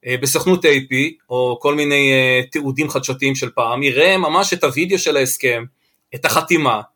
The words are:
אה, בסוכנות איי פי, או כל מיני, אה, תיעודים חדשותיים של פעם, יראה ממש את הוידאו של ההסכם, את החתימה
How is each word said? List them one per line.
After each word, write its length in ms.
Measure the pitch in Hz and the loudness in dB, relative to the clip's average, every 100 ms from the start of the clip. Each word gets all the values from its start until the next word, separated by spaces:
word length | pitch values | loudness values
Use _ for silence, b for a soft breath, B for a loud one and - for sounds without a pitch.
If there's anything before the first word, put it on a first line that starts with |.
| 127 | -4
אה, 100 | 123 | -4
בסוכנות 440 | 135 151 180 185 170 | -2 -2 2 2 4
איי 220 | 139 135 | 2 0
פי, 300 | 131 147 160 _ | -2 -2 -4 _
או 280 | 123 123 120 | -2 0 0
כל 140 | 143 147 | 0 0
מיני, 360 | 147 143 139 | 0 2 4
אה, 300 | 135 131 127 127 | 4 4 2 0
תיעודים 380 | 156 143 131 151 | -4 -4 -4 -2
חדשותיים 460 | 139 127 131 135 135 | -4 -4 -4 -2 -2
של 140 | 131 | -6
פעם, 340 | 123 117 123 | -4 -2 0
יראה 340 | 143 127 170 190 | 0 2 2 2
ממש 360 | 165 160 196 | 2 0 0
את 100 | 175 | 0
הוידאו 340 | 151 131 180 135 | -2 -2 -2 0
של 200 | - 143 | 0 0
ההסכם, 460 | 127 - 131 117 120 _ _ _ _ - | 0 0 -2 -2 -6 _ _ _ _ -6
את 100 | 156 | 0
החתימה 560 | - 156 165 143 110 107 | 0 0 0 2 0 -4